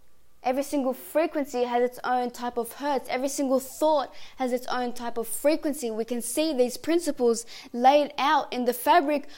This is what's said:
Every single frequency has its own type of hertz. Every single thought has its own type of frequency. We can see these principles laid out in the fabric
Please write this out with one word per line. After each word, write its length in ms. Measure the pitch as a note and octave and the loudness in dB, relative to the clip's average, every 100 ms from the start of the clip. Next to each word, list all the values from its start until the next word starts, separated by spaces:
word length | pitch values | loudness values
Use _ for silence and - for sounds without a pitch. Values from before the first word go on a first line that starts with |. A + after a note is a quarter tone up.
| - - - - | -20 -20 -20 -6
Every 200 | - C4 | -2 -2
single 320 | C#4 D4 B3+ | -2 -2 -2
frequency 680 | B3+ - D4+ D#4+ D#4 C4+ B3 | -4 -2 0 0 -2 -4 -2
has 180 | B3 A#3+ | 0 2
its 180 | B3 B3 | 0 -2
own 280 | - B3+ B3 | -2 0 -2
type 260 | A#3+ A#3+ A#3+ | -4 -4 -4
of 160 | A#3 | -6
hertz. 360 | - C#4+ C4+ - | -4 -2 -2 -2
Every 180 | B3 C4+ | -2 -2
single 320 | C#4 C4+ C4 | -2 2 2
thought 500 | B3+ - D#4 D4+ B3 - - - | 0 0 2 4 0 -8 -12 -4
has 160 | C4 | -2
its 120 | A#3+ - | -2 -2
own 260 | B3 B3 | -4 -4
type 240 | A#3 A#3 A#3 | -4 -4 -4
of 100 | A3+ | -4
frequency. 600 | - C#4+ D#4 D#4 C#4 A#3+ | 0 2 2 0 -2 -4
We 160 | A3 A3+ | -4 -4
can 160 | A#3+ | -4
see 320 | G#3+ - D#4+ | -2 0 2
these 240 | C4 B3 - | 2 0 0
principles 640 | - E4+ E4+ - A#3+ A3+ - - - | 0 0 0 2 2 2 -4 -14 -10
laid 400 | A#3+ B3+ D4 C#4+ - | 2 6 6 4 0
out 340 | C4 D4+ - | 2 2 0
in 140 | B3 | -2
the 80 | A#3+ | -2
fabric 560 | A#3+ D4 E4+ D4 D4 - | 0 4 6 6 0 -2